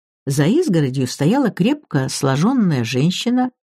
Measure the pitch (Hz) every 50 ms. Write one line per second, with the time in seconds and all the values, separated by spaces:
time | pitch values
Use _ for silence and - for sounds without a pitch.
0 | _ _ _ _ _ 135 135 147 143 170 247 349 359 277 175 160 143 127 127 139
1 | 127 - - - 139 165 240 285 262 208 - - 175 247 294 294 - _ - 139
2 | 131 135 - - 143 135 135 143 180 233 269 247 208 175 147 123 117 113 131 127
3 | 143 175 185 - - 233 247 254 254 254 - _ _